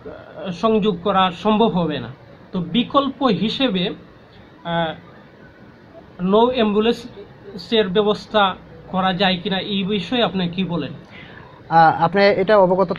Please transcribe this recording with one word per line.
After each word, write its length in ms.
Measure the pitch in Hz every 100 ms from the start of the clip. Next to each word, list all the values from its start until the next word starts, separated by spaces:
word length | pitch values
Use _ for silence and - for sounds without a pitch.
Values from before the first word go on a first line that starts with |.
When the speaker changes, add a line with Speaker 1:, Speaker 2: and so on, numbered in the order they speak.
| -
Speaker 1:
আহ, 460 | - - - 170
সংযোগ 460 | 175 226 220 214 180
করা 280 | 208 190 185
সম্ভব 360 | 180 214 214 233
হবে 320 | 180 160 139
না, 80 | 120 131 - - -
তো 100 | 185
বিকল্প 640 | 156 180 226 277 277 -
হিসেবে, 680 | 262 190 220 - 269 185 180 - - - - - - -
আহ, 300 | 170 170 165 160 - - - - - - - - - - - -
নৌ 300 | 180 208 247
অ্যাম্বুলেন্সের 1400 | 254 214 208 220 240 - - - - - 196 - 226 196
ব্যবস্থা 640 | 180 208 208 - 214 196 180 - - -
করা 260 | 185 190
যায় 240 | 180 190 180
কিনা, 140 | 196 190
এই 240 | 190 196
বিষয়ে 400 | 190 214 - 254
আপনি 240 | 202 185 175
কি 160 | 175
বলেন? 280 | 175 170 131 - - - - - - - -
Speaker 2:
আহ, 340 | 165 160 -
আপনি 220 | 165 196 202
এটা 320 | 190 196 214
অবগত 360 | 185 185 185